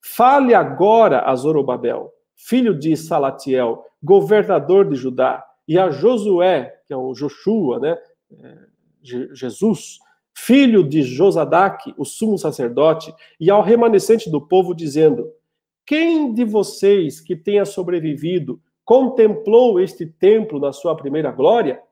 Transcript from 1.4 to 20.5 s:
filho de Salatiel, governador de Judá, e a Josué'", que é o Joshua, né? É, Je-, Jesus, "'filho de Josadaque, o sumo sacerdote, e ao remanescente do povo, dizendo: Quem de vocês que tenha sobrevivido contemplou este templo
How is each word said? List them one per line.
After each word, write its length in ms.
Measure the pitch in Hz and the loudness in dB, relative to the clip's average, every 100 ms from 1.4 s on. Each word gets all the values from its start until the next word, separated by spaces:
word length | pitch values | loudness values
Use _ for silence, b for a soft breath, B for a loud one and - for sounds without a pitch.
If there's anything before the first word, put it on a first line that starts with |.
| 135 156 135 123 120 117 - _ _ _ | -2 -2 -2 -4 -4 -6 -10 _ _ _
filho 420 | - 240 240 165 | -4 -2 0 -2
de 180 | 156 151 | -2 -4
Salatiel, 880 | - 160 135 135 - 131 120 113 - _ | -2 -2 -2 -6 -4 -2 -2 -4 -12 _
governador 840 | 143 196 - 214 202 175 143 190 190 | 2 2 4 0 2 -2 2 2 2
de 60 | |
Judá, 480 | 139 127 127 127 123 - _ - | -2 -6 -2 -2 -2 -12 _ -4
e 120 | 165 | 0
a 120 | 185 | 0
Josué'", 920 | 135 190 247 208 180 180 170 120 - _ | 0 0 0 0 0 2 0 -4 -16 _
que 60 | |
é 40 | 135 | -10
o 180 | 131 | -8
Joshua, 640 | 123 143 - - 220 156 120 | -8 -10 -8 -4 -2 -2 -2
né? 200 | 139 170 _ _ _ _ | -4 -6 _ _ _ _
É, 320 | 127 - _ _ _ _ | -20 -20 _ _ _ _
Je-, 320 | 135 123 135 | _ -12 -12
Jesus, 640 | 135 127 107 214 196 - - _ _ _ | -12 -14 -4 -2 -2 -8 -20 _ _ _
"'filho 480 | - - 262 277 220 | -20 2 4 4 4
de 200 | 156 156 | 2 0
Josadaque, 920 | 131 127 190 - 139 156 190 190 - - | -2 2 2 2 0 2 0 -2 -16 -12
o 80 | |
sumo 340 | 143 - 220 196 | -12 -6 -4 -2
sacerdote, 760 | 160 135 123 120 156 156 - - b b | -4 -4 -6 0 2 0 -6 -20 b b
e 120 | 165 | 2
ao 120 | 202 | 2
remanescente 680 | 190 240 233 208 185 220 196 | 4 2 4 2 2 0 0
do 100 | 151 | -8
povo, 340 | 147 185 175 | 0 0 0
dizendo: 560 | 170 165 139 156 123 - - _ _ _ _ | -4 -6 2 2 2 -8 -14 _ _ _ _
Quem 480 | - 294 330 320 294 | -6 -2 0 0 -2
de 100 | 220 | -2
vocês 800 | 240 208 202 - 196 202 165 - | -2 -2 -4 -2 2 2 0 -8
que 160 | _ 175 | _ -10
tenha 300 | - 202 196 | -2 -2 -2
sobrevivido 920 | - 175 180 156 139 147 180 127 123 _ _ | -6 -6 -4 -4 -6 -4 -6 -6 -12 _ _
contemplou 960 | - 254 254 254 220 208 - 226 247 190 | 0 2 2 2 0 0 2 4 4 2
este 280 | 185 - 160 | -2 -6 -14
templo 520 | _ 185 220 214 | _ 2 2 0